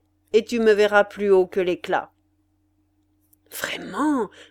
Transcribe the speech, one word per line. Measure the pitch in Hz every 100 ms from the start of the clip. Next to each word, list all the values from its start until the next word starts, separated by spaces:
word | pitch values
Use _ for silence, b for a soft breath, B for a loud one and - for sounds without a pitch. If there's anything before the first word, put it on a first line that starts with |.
| _ _ _
et | 220
tu | 220 240
me | 220
verras | 208 208 208
plus | 202 196 202
haut | 190 185
que | 196
l'éclat. | 180 175 - 156 - _ _ _ _ _ _ _ _ _ _ _ _ _ _
Vraiment, | - - - 170 196 302 269 202 B B